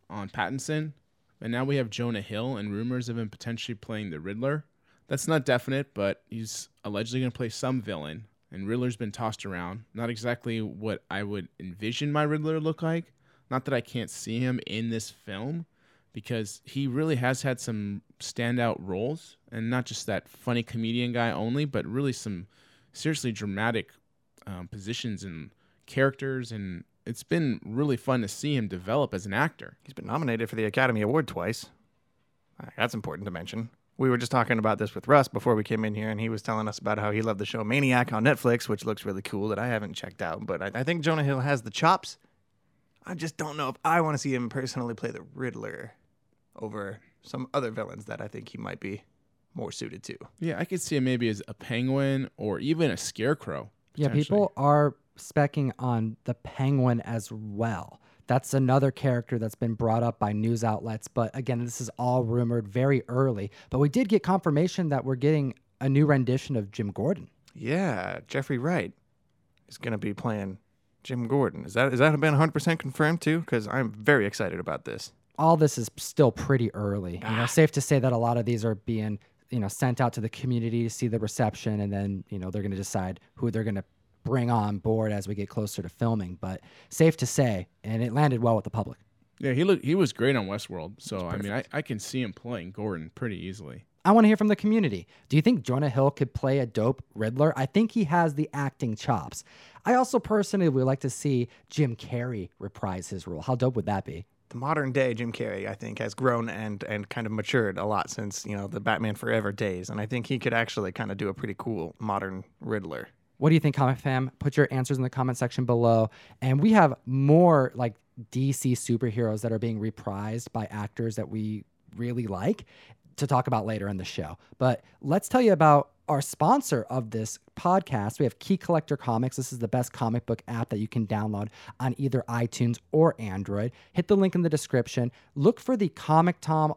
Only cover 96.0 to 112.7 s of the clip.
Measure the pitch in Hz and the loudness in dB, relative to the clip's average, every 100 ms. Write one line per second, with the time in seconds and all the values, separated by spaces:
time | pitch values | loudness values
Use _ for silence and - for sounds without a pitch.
96 | 135 - 123 - 135 139 120 107 113 - | 4 4 -2 0 0 2 2 2 2 0
97 | - 107 110 127 156 - 135 202 226 233 | -6 -4 -2 4 4 4 2 2 2 2
98 | 160 175 165 143 156 143 139 - 123 110 | 2 4 4 2 -2 -2 -4 -2 -4 -2
99 | - 107 69 - - - - - 202 254 | 0 0 -2 -12 -16 -20 -20 -4 2 4
100 | 247 240 - 214 190 202 165 131 131 135 | 4 0 2 0 2 2 4 4 2 2
101 | 135 - 147 123 120 - _ - 135 113 | -2 -2 0 0 0 -8 _ 0 0 -2
102 | - 120 123 110 87 - 101 - 101 92 | -6 -6 -4 -6 -8 -10 -12 -6 -4 -4
103 | 85 95 87 80 - 123 127 120 90 98 | -6 -10 -8 -6 -2 2 2 2 0 -2
104 | - 78 - _ _ 120 139 156 135 131 | -4 -10 -14 _ _ -8 -2 0 0 2
105 | 127 113 117 - 113 98 101 107 113 107 | 0 0 -4 -4 -4 -4 -6 -8 -8 -6
106 | 110 - 127 120 113 107 110 104 - 107 | -6 0 2 2 0 -6 -6 -6 -6 -6
107 | 101 - 110 107 - 131 107 92 104 101 | -6 -6 -4 -4 0 2 2 -2 -2 -2
108 | - - 104 - - 101 101 107 107 110 | -2 -8 -10 -10 -8 -8 -6 -4 0 0
109 | 110 104 117 113 104 101 104 90 92 107 | 0 -2 0 0 0 -2 -4 -4 -6 -6
110 | 107 123 113 131 123 117 113 - 95 92 | -4 -6 -4 -4 0 0 0 -2 -4 -4
111 | 107 101 104 95 110 95 123 104 80 - | -6 -4 -4 -4 -8 -6 -6 -4 -6 -6
112 | 110 98 95 95 - _ - | -2 -2 -2 -6 -12 _ -6